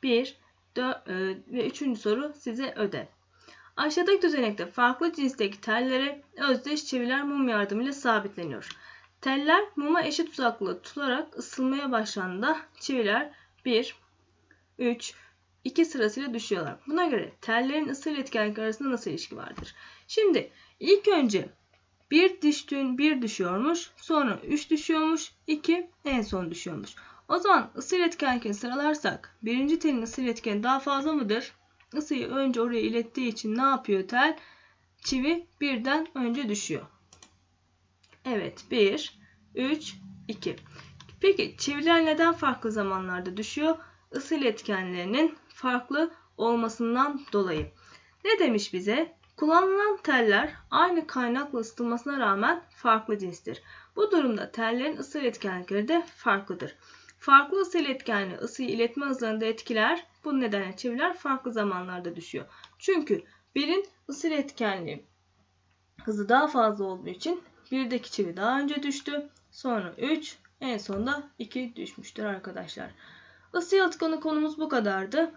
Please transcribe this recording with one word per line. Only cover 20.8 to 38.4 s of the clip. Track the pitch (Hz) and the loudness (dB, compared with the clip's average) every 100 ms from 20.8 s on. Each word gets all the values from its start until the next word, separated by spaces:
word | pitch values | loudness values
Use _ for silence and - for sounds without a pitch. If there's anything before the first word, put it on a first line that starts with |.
| 294 403 415 | 4 6 8
önce | 359 254 196 - _ _ _ _ _ _ | 4 4 2 -2 _ _ _ _ _ _
bir | 294 381 359 | 6 6 4
düştüğün-, | 302 294 - 277 269 254 | 2 2 -2 -4 -2 2
bir | 294 285 | 2 2
düşüyormuş, | 233 - 180 185 269 339 - _ | -2 -2 -2 0 0 0 -4 _
sonra | - 320 269 196 - | 0 2 2 0 -2
üç | 294 - | -4 0
düşüyormuş, | 311 - 320 311 320 - _ - | -2 2 0 2 0 -4 _ -4
iki | 302 - 339 349 _ 285 | -4 2 2 0 _ -2
en | 262 | 0
son | 208 190 170 | 0 -2 -4
düşüyormuş. | 170 - 151 98 - - - _ | -6 -8 -10 -10 -16 -20 -20 _
O | 330 | 2
zaman | 349 349 214 - | 6 4 4 -8
ısı | - 370 | -2 2
iletkenlikini | 339 339 285 247 226 | 2 2 0 0 -2
sıralarsak | 208 240 262 294 302 208 - - _ | -6 -4 -2 0 0 -2 -4 -12 _
birinci | 220 247 277 330 | -2 0 2 2
telin | 320 262 | 2 0
ısı | 226 - | -2 -4
iletkeni | 254 233 - 208 | -2 -2 -2 -2
daha | 233 262 | 2 0
fazla | 269 277 285 | 2 0 2
mıdır? | 302 220 220 - - _ _ _ | 0 0 -2 -2 -16 _ _ _
Isıyı | 285 294 277 - | -8 -4 -4 -2
önce | 269 269 240 | 0 0 2
oraya | 240 240 | 0 2
ilettiği | 214 233 233 - 247 | 0 0 -2 -2 -4
için | 220 214 220 | -2 -4 2
ne | |
yapıyor | 269 262 254 196 185 | 2 2 0 0 0
tel? | 240 294 311 - - _ _ _ _ | 2 2 2 -10 -20 _ _ _ _
Çivi | - 262 269 339 339 _ | -4 0 2 0 -2 _
birden | 285 254 247 294 320 269 | -2 0 0 0 -2 -4
önce | 240 233 254 | -2 -2 -2
düşüyor. | 208 - 147 - _ _ - - _ _ _ _ _ _ _ _ - 262 | -4 -4 -6 -8 _ _ -20 -20 _ _ _ _ _ _ _ _ -14 -6
Evet, | 226 | -4